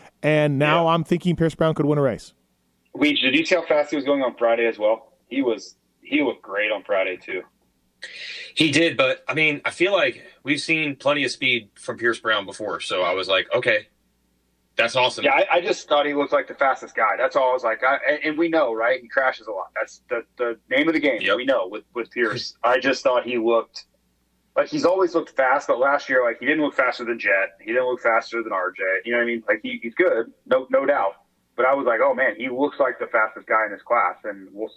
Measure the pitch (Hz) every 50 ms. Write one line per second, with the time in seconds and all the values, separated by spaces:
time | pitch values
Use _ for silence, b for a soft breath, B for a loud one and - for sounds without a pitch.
0 | B B B _ - 147 156 151 151 147 143 135 147 151 156 170 165 165 165 170
1 | 160 - 180 170 - 180 165 - 165 160 - - 165 160 156 - 151 143 151 147
2 | 143 131 107 - - - - _ _ _ _ _ _ _ _ _ _ _ - -
3 | 139 151 143 - 127 131 127 156 160 - 185 170 160 - 156 147 147 - 160 147
4 | 131 139 143 139 131 120 - - 120 117 117 113 117 113 110 104 107 107 113 110
5 | - - _ _ _ _ - - - 123 110 98 - - - _ _ _ _ _
6 | _ - 135 151 147 123 - - - 95 98 101 107 107 107 101 90 - 101 95
7 | 95 92 92 90 - - 92 92 90 - _ _ _ _ _ _ _ _ _ _
8 | B B B B B B B B B B B - 156 160 139 151 165 165 143 131
9 | 135 131 131 - - - - 156 156 156 147 - - - - - 170 190 202 180
10 | 151 131 113 B B B B B _ 135 147 143 - - 165 156 156 147 139 -
11 | - 139 147 147 139 123 - - 139 127 123 117 107 - _ - - - 117 110
12 | 113 120 113 - - 113 110 104 98 92 98 - 107 101 85 80 - - 104 92
13 | 92 87 90 95 92 90 98 92 92 - - 120 123 123 110 104 - - _ _
14 | _ _ _ _ _ _ _ _ _ _ _ _ _ _ _ - 117 117 - 131
15 | 127 127 - - 104 139 135 143 147 - 156 180 170 143 - - - - 151 147
16 | 143 147 143 143 143 139 - - - - - - 143 135 131 - - 107 - -
17 | 113 107 98 95 127 131 - 143 131 127 127 127 120 113 113 113 127 131 139 -
18 | - 135 151 147 143 156 151 147 170 170 160 160 147 120 113 110 113 123 131 131
19 | 123 113 - 139 135 131 123 - - 110 104 95 87 - - 107 110 - - -
20 | _ _ 120 117 113 - _ - 123 117 117 - _ _ 127 135 151 165 160 156
21 | 143 143 123 104 - - 123 123 127 135 131 113 95 92 104 107 - _ _ 120
22 | 113 - - 120 120 110 113 120 - - - _ - 120 127 131 123 139 131 -
23 | - 135 123 123 117 117 123 120 110 117 117 117 113 - _ - - _ _ _
24 | _ _ _ _ _ _ _ _ _ _ _ 143 143 - 151 151 135 165 185 190
25 | 185 170 165 165 151 - - - 135 127 131 143 - - 135 120 131 139 143 143
26 | - - 139 127 123 120 117 - 123 135 156 156 147 139 - - 131 123 113 -
27 | 120 113 120 113 104 104 98 95 98 95 - _ - 107 117 127 127 127 127 123
28 | - 120 113 113 113 - 117 117 113 113 104 95 90 92 90 - 95 92 95 92
29 | - 113 120 120 120 120 117 113 110 101 110 110 - 127 123 117 - 117 113 -
30 | 180 180 127 113 113 - - _ _ - 127 131 131 127 131 135 139 139 143 135
31 | - - - - _ _ _ _ _ _ _ - 120 131 139 139 139 123 117 110
32 | 127 139 131 123 135 120 104 110 120 131 120 131 143 147 - - - - - -
33 | 120 - - 113 110 110 - - - - 113 110 110 104 101 95 - - 120 117
34 | 101 85 - - - 107 101 98 95 92 92 101 110 110 -